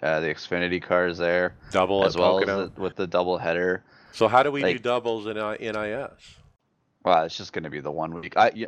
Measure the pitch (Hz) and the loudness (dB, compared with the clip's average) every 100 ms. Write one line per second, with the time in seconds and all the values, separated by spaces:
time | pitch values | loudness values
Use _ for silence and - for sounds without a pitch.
0 | 76 80 80 73 - 87 87 90 - 90 | 0 0 0 -4 -4 -2 0 -2 0 0
1 | 90 87 87 90 90 - - 98 92 98 | 0 0 0 2 0 -4 -4 0 2 4
2 | 98 87 90 92 98 98 90 82 92 - | 2 4 4 4 2 0 -4 -6 -6 -4
3 | 92 87 90 87 85 85 90 92 - - | -2 0 0 0 0 0 0 -2 -6 -20
4 | - - 110 123 139 143 95 104 120 123 | -14 0 4 4 4 2 0 0 -2 -2
5 | 117 113 104 107 107 107 113 107 104 117 | -2 -4 -6 -6 -6 -6 -6 -6 -4 -6
6 | 131 - - - _ _ _ _ _ _ | -8 -14 -20 -20 _ _ _ _ _ _
7 | 95 85 82 - - - 80 73 73 76 | 4 4 4 -4 -10 -10 -8 -8 -6 -6
8 | 80 82 82 - 113 107 | -6 -8 -2 4 4 2